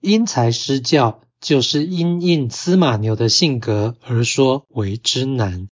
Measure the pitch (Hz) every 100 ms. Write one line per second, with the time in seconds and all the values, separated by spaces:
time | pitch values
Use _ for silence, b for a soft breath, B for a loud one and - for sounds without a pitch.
0 | - 214 233 - 117 113 - 135 123 156
1 | 120 - _ _ - 143 123 151 156 180
2 | 170 175 175 165 127 - - 185 160 110
3 | 110 107 117 - 170 127 110 104 107 117
4 | - 117 117 - 135 135 _ 123 101 107
5 | - 127 131 135 104 90 95